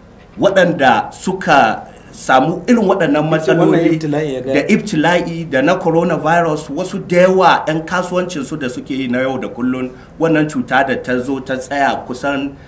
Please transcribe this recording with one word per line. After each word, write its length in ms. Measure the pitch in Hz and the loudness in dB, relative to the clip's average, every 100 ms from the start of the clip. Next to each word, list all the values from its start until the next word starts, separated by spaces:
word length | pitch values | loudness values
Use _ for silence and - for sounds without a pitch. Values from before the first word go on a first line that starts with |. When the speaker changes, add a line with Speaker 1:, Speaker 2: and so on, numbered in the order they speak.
| - - - - | -20 -20 -20 0
Speaker 1:
waɗanda 720 | 180 190 175 151 135 110 - | 2 4 2 4 2 2 -2
suka 680 | - - 180 - 143 113 - - - - | -6 -6 -4 2 4 4 0 -10 -20 -20
samu 500 | - - 131 151 175 - | -12 2 2 2 -2 2
irin 180 | 240 185 | 2 4
waɗannan 220 | 190 160 | 2 2
Speaker 2:
Ita 100 | 147 | 0
wannan 100 | 156 | 0
Speaker 1:
matsaloli 580 | 160 156 165 165 160 160 | 0 2 2 4 4 2
Speaker 2:
ibtila'i 400 | 160 156 147 156 | 0 0 -2 -2
ya 60 | 131 | -4
ga- 140 | 127 | -2
Speaker 1:
da 80 | 139 139 | -2 2
ibtila'i 760 | 208 - 156 156 175 170 165 160 | 0 0 0 2 2 -2 -8 -4
da 120 | 131 | 0
na 120 | 147 185 | 2 0
coronavirus. 920 | 170 165 175 156 147 170 170 151 - | 0 0 0 -2 0 2 2 -2 -6
Wasu 280 | 143 185 196 - | -6 -6 -8 0
da 100 | 180 185 | 4 4
yawa 360 | 190 175 151 - | 6 4 4 0
'yan 160 | 156 | -4
kasuwancinsu 720 | 160 180 175 180 180 151 127 156 | -2 -4 -2 -2 -4 -6 -8 -6
da 100 | 131 | -6
suke 220 | 131 - | -6 -6
yi 140 | 131 131 | -6 -2
na 120 | 123 | -2
yau 160 | 131 131 | -2 -4
da 100 | 104 | -6
kullun, 420 | - 127 127 127 - - - | -4 -4 -2 -6 -10 -20 -2
wannan 300 | 165 156 151 | 2 2 0
cuta 360 | 131 117 131 135 | -2 0 2 2
da 80 | 120 | -2
ta 220 | 127 127 | -2 -4
zo 220 | 123 135 | -2 -6
ta 160 | 127 131 | -4 -8
tsaya 460 | - 139 135 107 - | -6 -2 0 -2 -6
kusan 480 | 123 139 143 139 - | -6 -4 -4 -6 -10